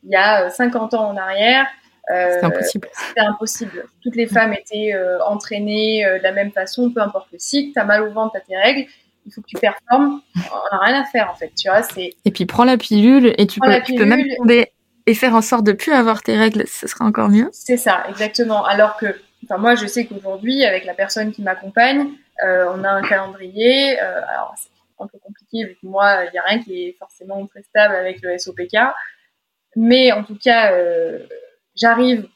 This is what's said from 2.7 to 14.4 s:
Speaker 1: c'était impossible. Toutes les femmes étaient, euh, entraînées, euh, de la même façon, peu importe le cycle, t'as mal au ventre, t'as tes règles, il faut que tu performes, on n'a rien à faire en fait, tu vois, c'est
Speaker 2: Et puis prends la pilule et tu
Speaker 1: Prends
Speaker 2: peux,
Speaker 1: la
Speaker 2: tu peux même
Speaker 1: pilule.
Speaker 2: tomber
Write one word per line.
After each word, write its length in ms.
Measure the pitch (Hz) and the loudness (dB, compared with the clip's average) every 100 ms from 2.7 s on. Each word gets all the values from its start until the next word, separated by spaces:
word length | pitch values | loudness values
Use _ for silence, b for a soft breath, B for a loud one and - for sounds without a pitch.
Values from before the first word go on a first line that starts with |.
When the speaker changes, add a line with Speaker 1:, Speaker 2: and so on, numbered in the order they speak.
| 202 - | -6 -10
Speaker 1:
c'était 260 | - - - | -14 -8 -2
impossible. 640 | 214 214 220 - 214 175 - _ | -2 -2 -6 -8 -10 -12 -16 _
Toutes 140 | 247 233 | -8 -4
les 120 | 226 | 0
femmes 260 | 226 226 | 0 0
étaient, 400 | 196 - 214 214 | -2 -8 -6 -4
euh, 300 | 196 185 180 | -2 -2 -2
entraînées, 840 | - 208 - 208 208 214 220 220 196 | -2 -4 -6 -6 -4 -2 0 0 0
euh, 120 | 185 | 0
de 60 | |
la 80 | 190 | -2
même 200 | 196 202 | -2 -4
façon, 400 | 202 190 - 247 | -4 -6 -2 -2
peu 80 | 240 | 0
importe 280 | 202 196 - | -2 -4 -10
le 80 | 175 | -16
cycle, 320 | - 285 285 | -6 -4 -2
t'as 100 | 254 202 | -2 0
mal 160 | 208 | 2
au 100 | 214 | 0
ventre, 220 | 214 220 | -4 -6
t'as 80 | 190 | -6
tes 160 | - 190 | -8 0
règles, 320 | 214 277 254 b b _ - | 0 0 -6 b b _ -20
il 60 | |
faut 100 | - | -20
que 60 | - | -14
tu 100 | - | -2
performes, 640 | 208 - - 247 285 285 _ 180 | -2 -2 0 2 2 -2 _ -8
on 400 | 175 - - 196 | -6 -6 -4 0
n'a 80 | |
rien 180 | 202 269 | 2 0
à 40 | 269 | -2
faire 240 | 240 196 | -2 -2
en 40 | - | -6
fait, 160 | 160 - | -12 -6
tu 140 | 196 | 0
vois, 140 | 196 | 0
c'est 260 | 220 - 180 - 208 | 0 -8 -12 -4 -4
Speaker 2:
Et 60 | |
puis 140 | 208 185 | -2 -4
prends 180 | - | 2
la 140 | 247 254 | 4 4
pilule 560 | - 214 220 269 247 - | 2 4 6 8 6 4
et 80 | 202 | 0
tu 140 | - | 2
Speaker 1:
Prends 100 | 262 | 2
Speaker 2:
peux, 40 | |
Speaker 1:
la 80 | 254 | 2
Speaker 2:
tu 120 | 247 | 2
peux 120 | 254 202 | 0 4
même 180 | 247 | 2
Speaker 1:
pilule. 140 | 277 | 0
Speaker 2:
tomber 340 | 247 | 0